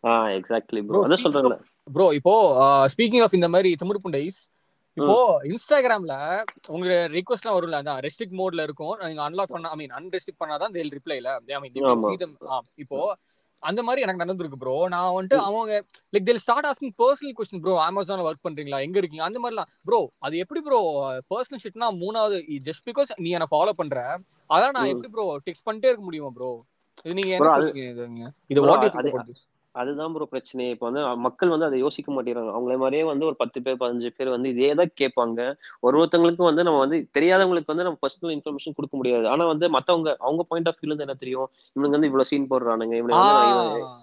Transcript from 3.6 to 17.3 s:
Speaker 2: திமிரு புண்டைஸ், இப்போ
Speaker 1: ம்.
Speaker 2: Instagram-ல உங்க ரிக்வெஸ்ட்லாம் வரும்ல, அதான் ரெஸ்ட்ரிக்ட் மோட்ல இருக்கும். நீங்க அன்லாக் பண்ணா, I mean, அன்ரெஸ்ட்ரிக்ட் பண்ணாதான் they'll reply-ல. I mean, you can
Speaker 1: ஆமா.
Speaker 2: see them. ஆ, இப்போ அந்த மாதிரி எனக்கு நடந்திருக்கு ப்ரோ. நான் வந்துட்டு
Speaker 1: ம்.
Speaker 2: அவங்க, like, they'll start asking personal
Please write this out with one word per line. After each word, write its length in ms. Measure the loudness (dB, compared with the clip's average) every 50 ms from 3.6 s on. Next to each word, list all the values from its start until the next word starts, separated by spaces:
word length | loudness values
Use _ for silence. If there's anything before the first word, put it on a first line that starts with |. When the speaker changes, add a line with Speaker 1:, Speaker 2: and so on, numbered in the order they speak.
| 4 4 0
Speaker 2:
திமிரு 260 | 0 -2 -4 -4 -4 -6
புண்டைஸ், 380 | -4 -4 -4 -4 -6 -10 -14 -20 _ _ _ _ _ _ _ _ _ _
இப்போ 200 | -2 4 4 6 6 6 4 4
Speaker 1:
ம். 100 | 2 0
Speaker 2:
Instagram-ல 680 | -4 -8 -8 0 2 2 4 4 2 2 0 -2 -6 -8 -6 -4 -4 -4 -4 -6 -8 -12 _ _
உங்க 200 | -12 -8 -6 -2 2 2 2 2 0
ரிக்வெஸ்ட்லாம் 480 | -2 -4 -4 -4 -6 -4 -2 -2 0
வரும்ல, 200 | 0 0 -2 -4
அதான் 220 | -6 -4 -4 -6 -6
ரெஸ்ட்ரிக்ட் 380 | -6 -8 -8 -8 -12 -10 -6
மோட்ல 260 | -4 -4 -4 -2 -4 -6
இருக்கும். 320 | -6 -6 _ -8 -8 -8 -8
நீங்க 220 | -8 -10 -8 -6 -6
அன்லாக் 300 | -6 -4 -4 -4 -4 -6
பண்ணா, 160 | -10 -10 -10
I 80 | -10 -10
mean, 140 | -12 -12 -14
அன்ரெஸ்ட்ரிக்ட் 480 | -14 -14 -8 -8 -8 -8 -8 -10 _
பண்ணாதான் 320 | -8 -6 -6 -6 -6 -6 -6
they'll 200 | -8 -8 -8 -10
reply-ல. 360 | -12 _ -8 -8 -6 -6 -6 -8 -8 _
I 120 | -10 -10 -10
mean, 160 | -10 -10 _
you 80 | 0 2
can 100 | 2 4
Speaker 1:
ஆமா. 160 | 4 2 0
Speaker 2:
see 80 | -2
them. 160 | -2 -6 -10 -12 _ -12 -8
ஆ, 80 | -8 -8 -8 _ _ _
இப்போ 220 | -16 -12 -8 -4 -4 -4 -4 _ _ _ _ _ _ _ _ _ -6
அந்த 180 | -6 -4 -4 -2
மாதிரி 200 | -2 -2 -2 0
எனக்கு 200 | -2 -2 -4 -4
நடந்திருக்கு 340 | -6 -4 -6 -6 -10 -10 -10
ப்ரோ. 160 | -6 -4 -2 -2 -2 -2
நான் 260 | -2 -2 -2 -2 -2
வந்துட்டு 220 | -2 0 2 2
Speaker 1:
ம். 80 | 2 2
Speaker 2:
அவங்க, 280 | 0 -2 -2 -4 -2 -2 -4 -4 _ _ -20 _ _ -2
like, 120 | 0 2
they'll 180 | 2 0 0 4
start 220 | 2 2 2 2
asking 280 | -2 -2 -2 -6 -12 0 _
personal 360 | 4 4 4 2 -2 -14